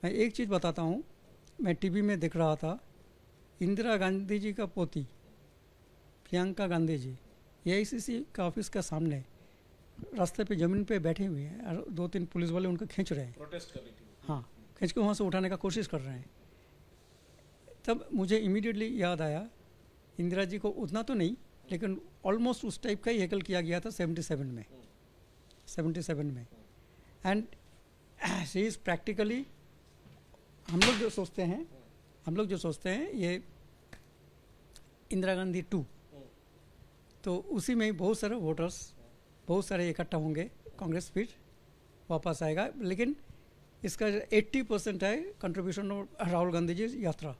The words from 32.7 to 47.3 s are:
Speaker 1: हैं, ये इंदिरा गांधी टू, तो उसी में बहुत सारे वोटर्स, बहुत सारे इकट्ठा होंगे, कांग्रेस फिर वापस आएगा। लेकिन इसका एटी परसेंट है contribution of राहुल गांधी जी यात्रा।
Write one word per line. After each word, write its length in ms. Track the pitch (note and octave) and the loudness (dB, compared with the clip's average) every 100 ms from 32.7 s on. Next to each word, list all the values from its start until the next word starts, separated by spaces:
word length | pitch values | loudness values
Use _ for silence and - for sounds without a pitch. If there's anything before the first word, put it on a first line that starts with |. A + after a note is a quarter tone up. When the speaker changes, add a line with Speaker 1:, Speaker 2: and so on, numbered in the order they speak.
| D3+ F#3+ | -2 -2
Speaker 1:
हैं, 220 | G3 E4+ | -2 -2
ये 320 | C#4+ F3 F3 C4 - - - - - - - - - - - - - - - - | 0 0 0 -6 -20 -20 -20 -20 -20 -20 -20 -20 -20 -20 -20 -20 -20 -20 -20 -4
इंदिरा 240 | F#3 F#3 F#3 | 0 2 2
गांधी 260 | F#3+ F3+ | 2 0
टू, 240 | E3+ F#3+ C#3 - - C#3+ C3+ - - - - - - - - - | 0 -2 -2 -10 -20 -20 -20 -20 -20 -20 -20 -20 -20 -20 -20 -8
तो 140 | - F3+ | -2 -2
उसी 380 | - C#4 - A#3+ | 0 -2 2 4
में 220 | G#3+ F#3+ | 4 2
बहुत 220 | F#3 A3 | 2 2
सारे 160 | G#3 A#3 | 0 0
वोटर्स, 580 | D#3+ D#3 E3+ - - - - - - - - | 0 0 -2 -4 -14 -18 -20 -20 -20 -20 0
बहुत 180 | F3 G3 | 0 2
सारे 240 | F#3+ F3 | 0 0
इकट्ठा 280 | D#3+ E3+ E3 | 0 0 0
होंगे, 260 | D#3 D3+ G3 - - - | 0 0 -4 -8 -18 -8
कांग्रेस 320 | F3 E3 F3+ | -2 -2 -2
फिर 140 | - A#3 - - - - - - - - | -2 -2 -6 -20 -20 -20 -20 -20 -20 -2
वापस 300 | E3 F3 D#3+ | 0 0 0
आएगा। 260 | D#3+ D#3 A3+ - | 0 2 0 -2
लेकिन 340 | G3+ F#3 A#3+ D4 - - - - - - | -2 2 0 0 -8 -20 -20 -20 -20 -8
इसका 240 | G3 - G#3+ | -6 0 0
एटी 540 | G3+ - G#3+ G#3+ C4+ | 0 4 4 4 0
परसेंट 420 | B3 G#3+ G3 F#3+ | 0 0 0 0
है 300 | F#3+ A#3 F4+ G#4 F#3+ | 0 0 -4 -6 -4
contribution 400 | F3 F3+ F#3 G3+ | -2 -2 -2 -2
of 140 | G3+ G3+ - | -4 -6 -4
राहुल 300 | F3+ F3 F3+ | 0 4 4
गांधी 240 | E3+ E3+ F3 | 2 2 0
जी 300 | A3 C4+ F#3+ | -2 0 -2
यात्रा। 300 | D3+ D#3 | -2 -6